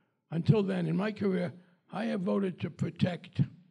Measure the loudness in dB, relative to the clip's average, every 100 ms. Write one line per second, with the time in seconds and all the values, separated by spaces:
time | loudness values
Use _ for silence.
0 | _ _ -6 0 4 4 4 0 0 0
1 | -2 -2 0 0 -2 -6 -20 _ _ -6
2 | -4 -2 0 0 0 -4 -6 -4 -6 0
3 | -2 -2 -4 0 0 -4 _